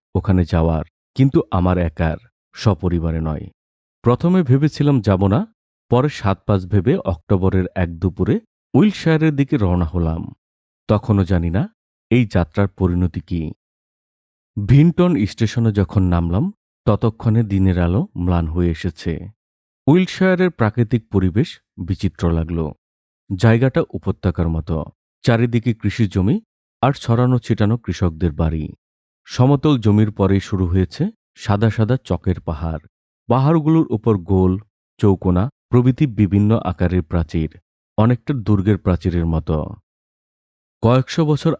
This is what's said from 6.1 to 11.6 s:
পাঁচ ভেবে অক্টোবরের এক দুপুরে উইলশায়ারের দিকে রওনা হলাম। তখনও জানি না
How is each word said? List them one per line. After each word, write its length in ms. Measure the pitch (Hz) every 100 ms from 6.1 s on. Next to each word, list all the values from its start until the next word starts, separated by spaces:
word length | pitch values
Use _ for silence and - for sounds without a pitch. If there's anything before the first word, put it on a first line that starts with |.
| - 104 98 -
পাঁচ 160 | 101 90
ভেবে 280 | 104 90 185
অক্টোবরের 680 | - 82 - 98 92 92 90 92
এক 140 | 87 82
দুপুরে 360 | 92 - 90 196 - _ _
উইলশায়ারের 600 | 127 208 - 170 156 160 143
দিকে 200 | 139 143
রওনা 280 | 95 90 82
হলাম। 360 | 87 82 82 - - _ _ _ _ -
তখনও 340 | 104 - 101
জানি 260 | 90 92 85
না 140 | 92